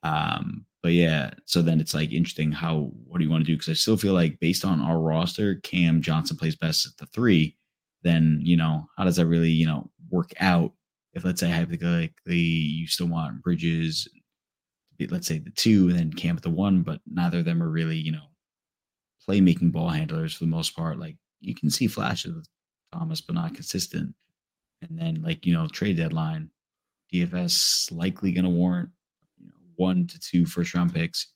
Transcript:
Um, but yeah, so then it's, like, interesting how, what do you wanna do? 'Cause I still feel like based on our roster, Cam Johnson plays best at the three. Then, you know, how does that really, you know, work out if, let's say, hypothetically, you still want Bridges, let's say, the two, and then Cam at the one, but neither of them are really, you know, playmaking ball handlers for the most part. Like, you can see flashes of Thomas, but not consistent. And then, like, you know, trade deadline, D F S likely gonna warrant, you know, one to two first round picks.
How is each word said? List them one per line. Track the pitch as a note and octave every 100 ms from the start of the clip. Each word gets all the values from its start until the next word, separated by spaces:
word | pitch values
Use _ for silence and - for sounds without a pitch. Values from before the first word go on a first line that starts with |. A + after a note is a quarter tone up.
Um, | D#2+ D2+ D#2 D#2 - - - _
but | E2+
yeah, | E2+ E2+ D#2 C2+ - -
so | F2
then | E2 D#2+
it's, | D#2
like, | D2 D#2
interesting | B1+ E2+ - D#2
how, | D2 E2 D#2 C#2+ - B1
what | F2
do |
you | D#2
wanna | D#2+
do? | D#2 D2+
'Cause | -
I |
still | D#2+ - G#2+
feel | G2+
like | F#2 E2 -
based | E2 F#2 F#2+
on | E2
our | - E2
roster, | D#2+ D#2+ F2 - G#2 F#2
Cam | - F2+ E2+ D#2+
Johnson | D2+ D#2+ D#2+ D#2+
plays | D#2+ D#2
best | D#2+ D#2 -
at | _
the | D2
three. | - A#2+ F2 D#2 _ _ _ _ _
Then, | F2 E2 D#2+ D#2
you | D#2 E2+
know, | D#2+ D#2 D#2 -
how |
does | F#2+ F2
that | E2
really, | E2 E2
you | D#2+ D#2+
know, | D2+ - _ -
work | F2+ E2+ -
out | F#2 F2 E2 _ _ _ _
if, | F2 F2
let's | F2
say, | F2
hypothetically, | E2+ E2+ E2+ E2+ E2+ E2 _ - F2
you | E2+ D#2+ D#2 D#2 E2
still | - F2
want | E2 D2+ A1+
Bridges, | F2 E2+ E2 E2 D#2+ D#2 - _ _ _ _ _ _ _ _ _ -
let's | F2 -
say, | D#2+
the | -
two, | - A2+ G#2 F2+
and | F2
then | D#2+
Cam | D2+ E2+ E2+
at |
the | F2
one, | E2 G2+ F#2
but | E2+ - -
neither | F2 F2 F2
of | E2
them | E2+
are | E2
really, | D#2+ D#2+ D#2+
you | D#2
know, | D#2 C#2+ _ _ _ _ _ _ _ _ _ -
playmaking | G2 F#2+ E2+ E2+
ball | E2+ E2
handlers | D#2 D#2 D#2+ D#2+
for | - E2
the |
most | E2 D#2+ -
part. | E2 D2+
Like, | D#2+ D#2 _ _
you | -
can | - D3+
see | - A#2+
flashes | - - - - D#3+
of | D#3 _ _ _ _
Thomas, | F3 D#3+ D#3+
but | - -
not | -
consistent. | - - F#2+ - - - - _ _ _ _ _ _
And | - D#3+
then, | E2 D#2+
like, | D#2+ D#2+ F2+
you |
know, | E2 D#2+
trade | - G#2 E2+
deadline, | D#2+ D#2+ D#2+ D#2+ D#2 _ _ _ _ _ _
D | F2+
F | F2
S | F2 F2 - - - -
likely | E2 F#2 F#2+ F#2+
gonna | F2+ F2+
warrant, | F2 F2+ F2+ F2 _ _ _ _ _
you | -
know, | _ _ -
one | F#2 F#2 F2
to | -
two | - F2+ E2+
first | - E2+
round | F2 F2
picks. | E2 E2 - -